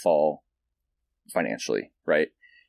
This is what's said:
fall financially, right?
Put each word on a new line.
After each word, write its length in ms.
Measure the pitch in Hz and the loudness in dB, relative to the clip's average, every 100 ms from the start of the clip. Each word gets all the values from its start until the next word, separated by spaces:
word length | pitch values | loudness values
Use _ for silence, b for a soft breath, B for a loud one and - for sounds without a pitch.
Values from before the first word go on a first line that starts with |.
fall 420 | 90 76 78 73 _ _ _ _ _ _ _ _ - | 2 4 2 0 _ _ _ _ _ _ _ _ -8
financially, 600 | 92 64 55 - 53 - _ | -4 -4 -4 -4 -6 -6 _
right? 240 | - 78 78 _ b b | 0 0 0 _ b b